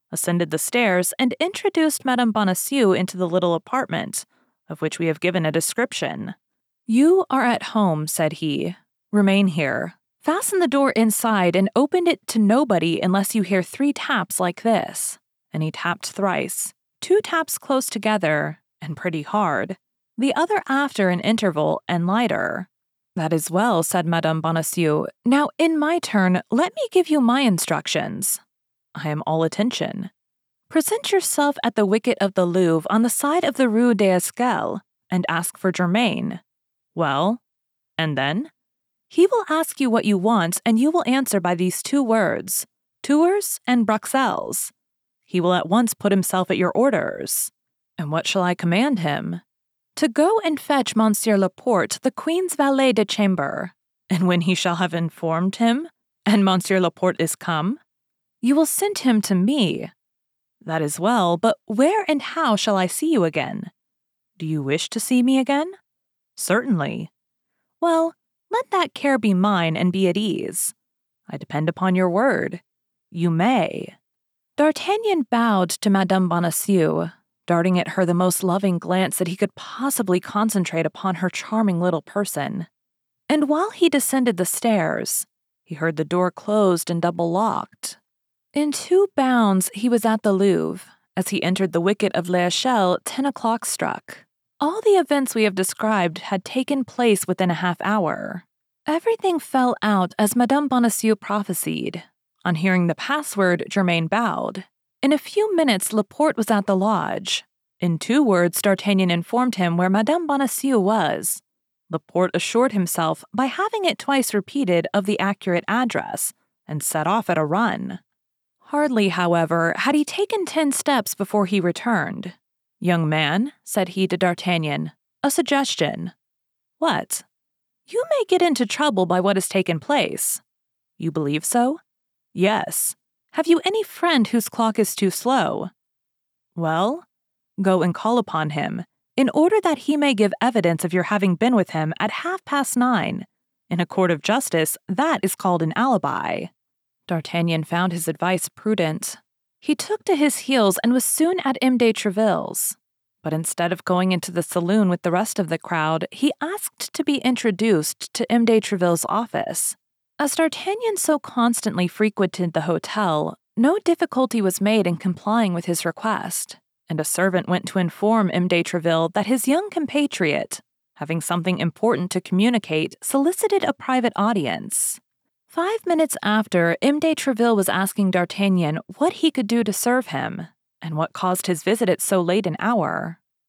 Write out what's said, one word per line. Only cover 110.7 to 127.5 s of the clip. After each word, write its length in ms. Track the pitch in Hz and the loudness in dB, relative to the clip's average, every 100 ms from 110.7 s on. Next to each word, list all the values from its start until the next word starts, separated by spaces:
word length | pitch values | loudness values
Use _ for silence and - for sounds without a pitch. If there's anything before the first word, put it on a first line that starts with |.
| 247 | 2
was. 600 | 190 220 156 - - - - _ _ _ - | 2 2 0 -2 -4 -8 -12 _ _ _ -8
Laporte 420 | 160 - - 180 | -8 -4 0 0
assured 400 | 185 - 226 254 | 0 -2 0 2
himself, 500 | 214 180 - 160 160 - | 0 -2 -2 -2 -4 -6
by 120 | 208 262 | -4 -2
having 400 | - 415 440 359 | -2 -4 -2 -2
it 120 | - | -2
twice 360 | - 277 247 | 0 0 0
repeated, 540 | 208 - 185 180 175 165 | -2 -2 -2 0 0 0
of 120 | 202 190 | -2 0
the 140 | 208 | 0
accurate 440 | 190 202 - 175 - | -2 -4 -2 -2 0
address, 640 | 220 254 - - - - - _ _ - | -2 -2 -4 -6 -6 -8 -10 _ _ -10
and 160 | 151 | -8
set 240 | - 160 156 | -4 -2 0
off 220 | 214 208 | 0 0
at 80 | 175 | -2
a 80 | 151 | 0
run. 540 | 175 226 - - 180 _ _ _ _ _ _ | 0 0 -2 -6 -12 _ _ _ _ _ _
Hardly, 500 | _ 294 294 233 202 | _ -2 0 2 0
however, 640 | 175 175 170 160 170 165 - | 2 2 2 2 2 0 0
had 180 | 262 294 | 0 0
he 80 | |
taken 420 | 294 - 392 440 349 | 0 -2 -2 -2 -2
ten 260 | 320 302 | 0 0
steps 420 | 269 - 269 208 - | 0 0 0 0 -4
before 300 | 196 214 185 | -2 0 2
he 160 | 202 | 2
returned. 720 | 175 170 - 214 147 - 180 - _ _ _ - | 0 -2 0 0 -2 -6 -12 -14 _ _ _ -6
"Young 300 | 180 175 160 | 0 0 2
man," 420 | 156 151 170 262 - | 0 0 0 -2 -6
said 260 | - - 180 | -6 -2 -2
he 180 | 190 190 | 0 -2
to 80 | 180 | 0
D'Artagnan, 800 | 185 175 - 175 156 147 156 - _ _ | 0 0 -2 -2 -2 -4 -6 -10 _ _
"a 80 | 285 | -2
suggestion." 840 | - 262 277 269 - 143 - 175 - _ _ _ _ _ - | 0 0 0 0 -2 -2 -4 -10 -14 _ _ _ _ _ -4
"What?" 460 | 320 202 - - - _ _ | -2 0 -4 -8 -12 _ _